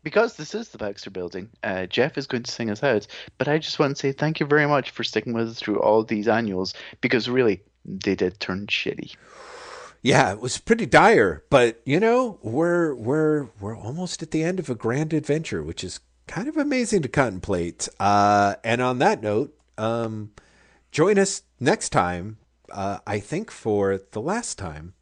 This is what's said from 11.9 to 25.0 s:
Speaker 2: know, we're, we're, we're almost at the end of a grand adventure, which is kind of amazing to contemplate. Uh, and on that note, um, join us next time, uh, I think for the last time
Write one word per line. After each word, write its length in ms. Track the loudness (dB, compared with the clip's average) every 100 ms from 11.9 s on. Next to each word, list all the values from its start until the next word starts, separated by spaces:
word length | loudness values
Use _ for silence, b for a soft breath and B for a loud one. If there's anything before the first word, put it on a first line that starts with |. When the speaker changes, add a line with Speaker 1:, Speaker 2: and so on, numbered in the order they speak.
| 2
Speaker 2:
know, 400 | 4 2 0 -6
we're, 520 | -4 0 2 2 0
we're, 540 | -2 -2 2 2 0 -4 -10
we're 180 | -10 -10
almost 460 | -10 -8 -8 -8
at 80 | -4
the 140 | -2
end 160 | -2 -4
of 100 | -6
a 60 | -4
grand 360 | -2 -2 0
adventure, 520 | -2 0 -2 -2 -6
which 180 | -6 -8
is 160 | -10 -14 _ _ -12
kind 180 | -8 -4
of 100 | -2
amazing 460 | 0 0 0 0
to 60 | 0
contemplate. 800 | 0 0 -2 -4 -2 -2 -6 -12 _
Uh, 560 | 2 4 6 6 4 0
and 180 | -2 0
on 200 | 0 2
that 240 | 2 2
note, 340 | 0 -2 -2 _ _ -6
um, 540 | -4 -2 -4 -8 -12 b b b b b b
join 260 | 2 4 4
us 240 | 2 -2 _ _
next 300 | 0 0 2
time, 480 | 2 2 -2 -8 -14 _ _ _
uh, 280 | -6 -6 -6 -6
I 100 | -8
think 320 | -4 -8 -8
for 480 | -8 -2 0 2 -2 -6
the 80 | -8
last 360 | -4 -6 -6 -10
time 380 | -10 -12 -16 _